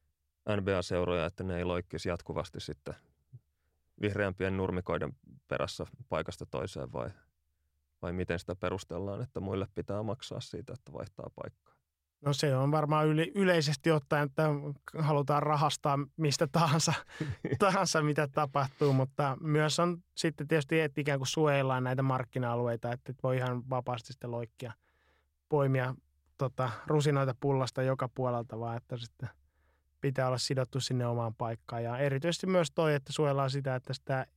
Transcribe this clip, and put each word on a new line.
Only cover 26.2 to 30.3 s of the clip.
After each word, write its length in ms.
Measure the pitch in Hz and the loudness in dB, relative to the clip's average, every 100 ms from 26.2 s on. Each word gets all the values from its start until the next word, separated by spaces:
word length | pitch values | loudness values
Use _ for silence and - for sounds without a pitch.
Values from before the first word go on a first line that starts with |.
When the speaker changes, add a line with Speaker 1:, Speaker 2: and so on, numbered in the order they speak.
| _ - | _ -4
Speaker 2:
tota, 320 | 127 - 123 107 - | -2 0 -2 -4 0
rusinoita 480 | 151 147 139 135 120 | 4 4 4 2 0
pullasta 420 | 143 135 123 - | 0 2 0 0
joka 280 | 131 131 127 | 0 0 -2
puolelta, 500 | - 127 120 117 113 | -2 -2 -2 -4 -6
vaan 180 | 117 117 | -6 -6
että 200 | - 123 | -8 -10
sitten 320 | 117 - 123 - _ _ _ _ _ _ | -10 -12 -12 -12 _ _ _ _ _ _
pitää 260 | 139 135 | -2 2
olla 100 | 127 | 2